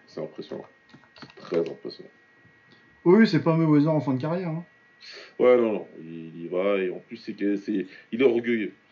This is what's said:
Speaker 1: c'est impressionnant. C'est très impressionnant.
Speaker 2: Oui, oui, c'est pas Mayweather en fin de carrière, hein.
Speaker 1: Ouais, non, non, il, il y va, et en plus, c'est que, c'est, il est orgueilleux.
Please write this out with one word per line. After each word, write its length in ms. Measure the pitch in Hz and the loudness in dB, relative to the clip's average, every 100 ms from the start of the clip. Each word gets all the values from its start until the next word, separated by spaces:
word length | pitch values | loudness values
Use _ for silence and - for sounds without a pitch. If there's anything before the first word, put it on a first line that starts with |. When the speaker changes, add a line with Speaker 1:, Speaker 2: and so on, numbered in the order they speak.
| _ | _
Speaker 1:
c'est 160 | - | -14
impressionnant. 420 | 78 - - - - _ _ - _ - | -12 -14 -14 -14 -16 _ _ -20 _ -20
C'est 140 | - - | -20 -18
très 240 | - 82 | -4 -4
impressionnant. 500 | 76 69 - - - _ _ _ _ _ _ _ _ _ | -4 -8 -14 -16 -20 _ _ _ _ _ _ _ _ _
Speaker 2:
Oui, 160 | 170 208 | 6 6
oui, 60 | 220 | 6
c'est 160 | 151 | 4
pas 140 | 165 160 | 2 2
Mayweather 360 | 160 147 151 | 4 4 4
en 80 | 156 | 0
fin 140 | 139 | 0
de 60 | 127 | -4
carrière, 280 | - 131 165 | -4 -6 -6
hein. 160 | 160 - _ _ _ - - - - | -8 -12 _ _ _ -20 -20 -16 2
Speaker 1:
Ouais, 180 | 123 123 | 4 4
non, 160 | 113 | 2
non, 140 | 95 - 80 | -2 -8 -18
il, 360 | 82 82 82 82 | -16 -14 -14 -14
il 80 | |
y 40 | 85 | -6
va, 280 | 90 101 98 | -2 0 0
et 140 | 92 | -2
en 80 | 87 | -6
plus, 180 | - 117 | -14 -16
c'est 160 | - | -14
que, 240 | 101 101 101 | -6 -4 -4
c'est, 300 | 107 98 90 - - | -4 -6 -6 -14 -12
il 80 | 113 | 0
est 20 | |
orgueilleux. 480 | 135 117 117 113 95 - _ | 2 2 0 -2 -4 -10 _